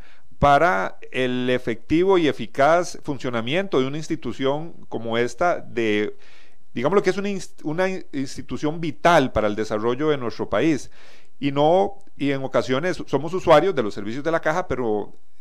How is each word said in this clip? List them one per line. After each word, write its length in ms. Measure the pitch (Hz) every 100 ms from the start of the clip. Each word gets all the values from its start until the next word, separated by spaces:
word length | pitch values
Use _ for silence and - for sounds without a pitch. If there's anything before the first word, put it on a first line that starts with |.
| - - - -
para 580 | 143 143 170 190 180 - -
el 380 | 123 127 123 127
efectivo 680 | 127 - 110 - 156 190 190
y 100 | 151
eficaz 720 | - 110 120 139 170 170 -
funcionamiento 760 | - 135 131 120 117 165 196 147
de 80 | 131
una 100 | 147
institución 760 | 156 156 123 104 131 147 170 - -
como 280 | 120 113 113
esta, 440 | 120 - 175 -
de, 540 | - 117 113 104 107 - - - - - -
digamos 220 | - 135 202
lo 80 |
que 80 | 185
es 60 | 185
una 120 | 202
inst-, 340 | 196 - -
una 240 | 156 156 190
institución 920 | 190 - 143 135 - 127 123 147 165
vital 500 | 160 - 175 170 131
para 160 | 113 104
el 80 | 104
desarrollo 540 | 104 110 113 127 156
de 80 | 143
nuestro 320 | 117 - 101
país. 420 | 98 156 139 - - - - - -
Y 120 | 139
no, 480 | 139 151 185 202 - - -
y 140 | 143
en 120 | 135
ocasiones 580 | 135 - - 131 180 156 -
somos 280 | 135 156
usuarios 420 | 180 180 151 185 160
de 80 |
los 100 | 107
servicios 300 | 104 101 127
de 80 | 147
la 100 | 160
caja, 260 | 156 165 180
pero 460 | 127 117 107 - - - -